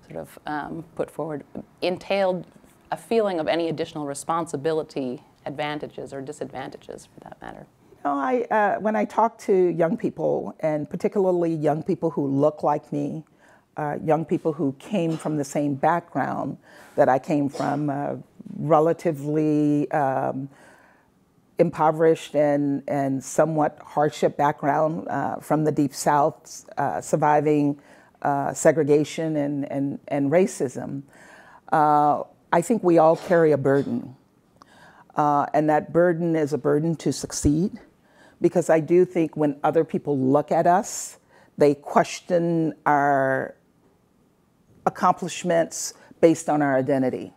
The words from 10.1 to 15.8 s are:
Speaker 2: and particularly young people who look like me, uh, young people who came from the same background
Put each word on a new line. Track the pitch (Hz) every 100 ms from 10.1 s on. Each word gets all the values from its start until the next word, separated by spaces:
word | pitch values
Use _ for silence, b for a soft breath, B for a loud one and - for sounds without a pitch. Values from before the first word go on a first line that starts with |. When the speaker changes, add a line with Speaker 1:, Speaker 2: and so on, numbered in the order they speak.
| - 156 143 - -
Speaker 2:
and | 160 156 151
particularly | 175 214 214 185 180 170
young | 165 151 151
people | 156 180 165
who | 160 139
look | 139 151 151
like | 156 147 -
me, | 147 143 156 - b b b b -
uh, | 147 147
young | 156 156
people | 160 165 165
who | 151 143 135
came | - 208 165 160
from | 170 156
the |
same | 139 165 147
background | 139